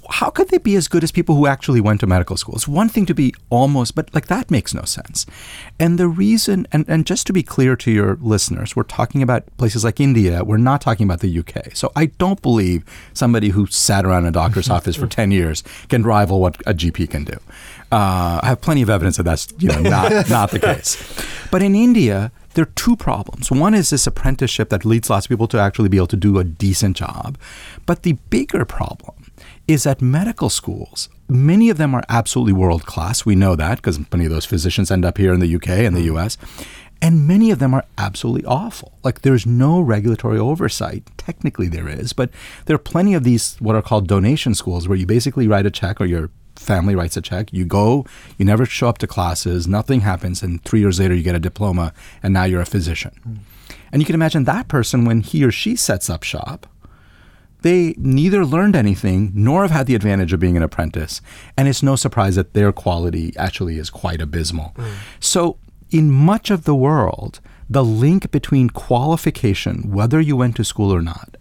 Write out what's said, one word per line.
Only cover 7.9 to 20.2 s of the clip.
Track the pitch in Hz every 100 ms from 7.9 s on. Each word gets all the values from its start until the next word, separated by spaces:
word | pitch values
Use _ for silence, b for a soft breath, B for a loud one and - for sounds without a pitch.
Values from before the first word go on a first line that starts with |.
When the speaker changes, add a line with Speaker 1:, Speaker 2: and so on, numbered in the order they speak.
Speaker 1:
your | 107 101 98
listeners, | 117 104 - - 104
we're | -
talking | 107 - 113 143
about | 131 120 - -
places | 120 104
like | 110 -
India. | 139 120 95 85
We're | 90 107
not | 123 139
talking | - 104 101
about | 87
the | 98
U | 85
K. | 80 - -
So | - -
I | - 156
don't | - 185 196
believe | 139 113 95 87 - B B
somebody | - 123 120 104
who | 98 101
sat | - - 101
around | 95 90 87
a |
doctor's | 82 82 107 85
Speaker 2:
<laughs> | 87
Speaker 1:
office | - 87
for | 131
ten | - 104
years | 98 85 78 - B B
can | 123
rival | 110 107 101 95
what | 90 80 -
a |
G | 82 82
P | - 80
can | 76
do. | 76 - - B B B B
Uh, | 113 98 92 87 85
I | 117
have | 131
plenty | - 147
of | 110
evidence | 104 90 85
that |
that's, | 85 76 - -
you | 185
know, | 73
not, | 80 - - 214